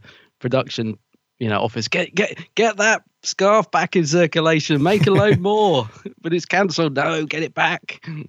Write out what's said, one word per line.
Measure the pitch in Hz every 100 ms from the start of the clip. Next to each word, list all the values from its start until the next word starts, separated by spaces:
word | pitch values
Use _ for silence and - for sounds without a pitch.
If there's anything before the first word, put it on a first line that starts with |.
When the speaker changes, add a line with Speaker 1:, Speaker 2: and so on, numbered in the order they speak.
| - - _ _
Speaker 1:
production, | 127 131 135 - 110 104 _ _ _ -
you | 113
know, | 101
office. | 110 117 104
"Get, | 175 175 170
get, | 208 - - -
get | 226 208
that | 220 196 _ _
scarf | - - 196 220 -
back | 165 170 190
in | 147
circulation. | 175 165 165 160 160 - 143
Make | 165 214 202
a |
load | 190 208 202
Speaker 2:
<laughs> |
Speaker 1:
more." | 190 214 202 139 107 - -
<laughs> | -
"But | 165
it's | 170 -
cancelled." | 180 196 156 160 139
"No, | 156 160 156
get | 151
it | 151
back." | - 165 175 - - 165 151